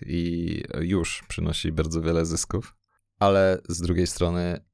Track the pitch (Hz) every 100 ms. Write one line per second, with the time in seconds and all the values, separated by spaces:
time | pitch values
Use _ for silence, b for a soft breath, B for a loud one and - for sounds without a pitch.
0 | - 85 85 85 85 78 - - 85 95
1 | 82 - - - 80 78 80 80 80 82
2 | 80 82 82 82 - 104 - _ _ _
3 | _ _ 101 98 95 92 - 85 85 87
4 | 87 - 87 87 87 85 -